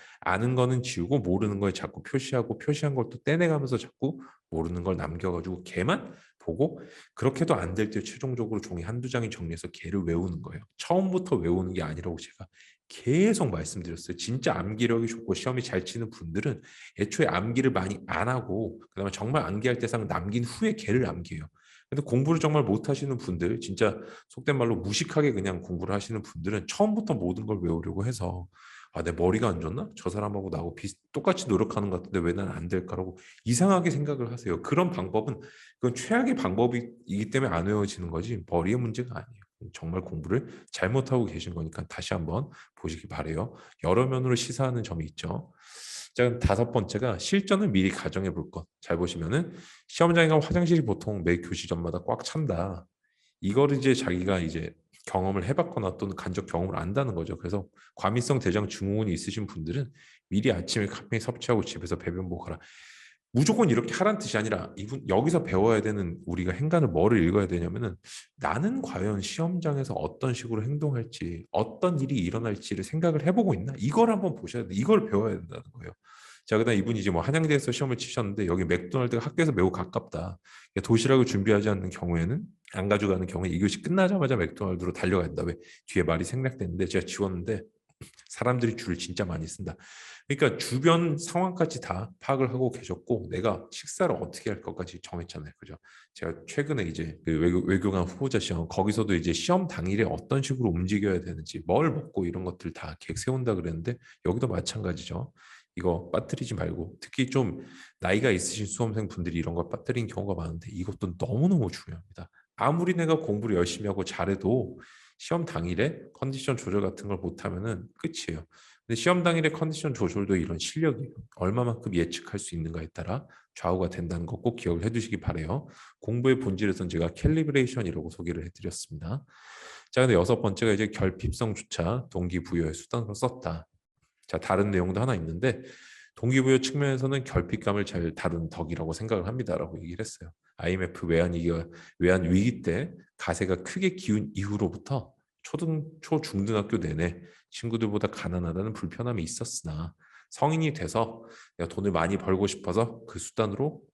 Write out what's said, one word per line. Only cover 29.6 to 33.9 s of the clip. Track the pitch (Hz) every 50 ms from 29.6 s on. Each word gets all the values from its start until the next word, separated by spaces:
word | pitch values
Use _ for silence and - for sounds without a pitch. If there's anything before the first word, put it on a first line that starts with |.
좋나? | - 80 95 139 208 - -
저 | - - 92
사람하고 | 92 104 104 104 101 98 95 95
나하고 | 82 - 85 - -
비슷-, | - - 101 - _ _ _ -
똑같이 | 143 - - 180 185 - 131
노력하는 | 101 90 110 - - 107 101 101
것 | 92 87 -
같은데 | - - 95
왜 | 85 87 87
난 | 98 98 92
안 | 71 76 82 85
될까?"라고 | 92 92 90 92 87 87 92 92 90 - - - - - -
이상하게 | 113 120 120 180 196 190 180 165 165